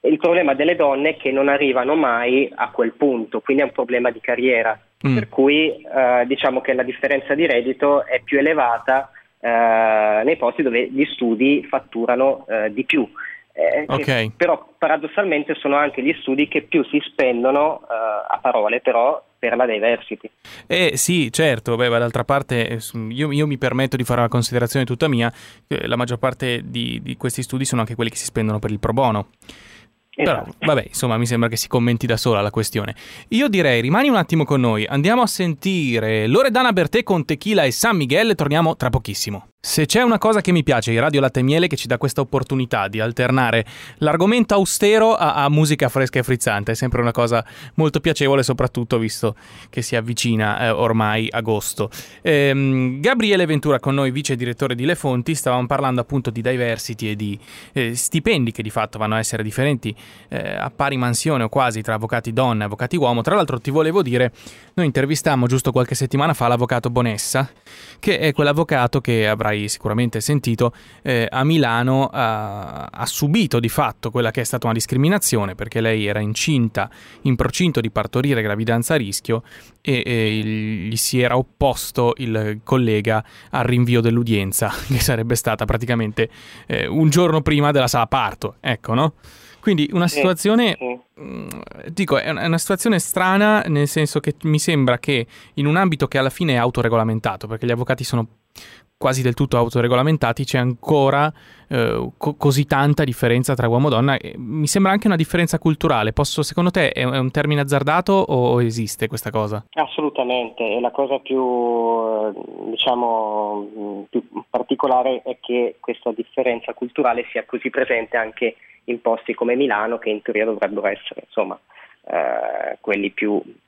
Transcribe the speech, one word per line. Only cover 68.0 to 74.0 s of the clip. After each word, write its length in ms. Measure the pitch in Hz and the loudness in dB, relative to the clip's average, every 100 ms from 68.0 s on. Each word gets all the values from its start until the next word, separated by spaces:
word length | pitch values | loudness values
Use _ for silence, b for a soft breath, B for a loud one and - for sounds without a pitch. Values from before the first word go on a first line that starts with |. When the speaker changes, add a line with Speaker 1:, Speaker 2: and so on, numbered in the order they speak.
| - 185 | -2 2
Speaker 2:
è 140 | 156 | 0
quell'avvocato 680 | 139 147 147 165 143 120 143 | 2 2 2 2 2 2 0
che 260 | 123 117 107 | 0 2 2
avrai 400 | 107 107 104 104 | 0 0 -2 -4
sicuramente 520 | - 107 107 120 110 | -6 -2 0 0 -2
sentito, 520 | 123 147 120 113 120 B B B | 0 0 0 0 0 B B B
eh, 240 | - 123 117 | -2 0 0
a 120 | 131 | 0
Milano 640 | 143 165 123 117 127 135 135 | 2 2 2 2 2 2 0
ha, 760 | 135 117 110 104 101 71 71 - | 0 -2 -2 -6 -8 -10 -12 -12
ha 140 | - 120 | -8 -6
subito 520 | - 147 226 202 120 | -2 2 2 2 2
di 80 | 117 | 0
fatto 400 | - 127 - | 0 -2 -4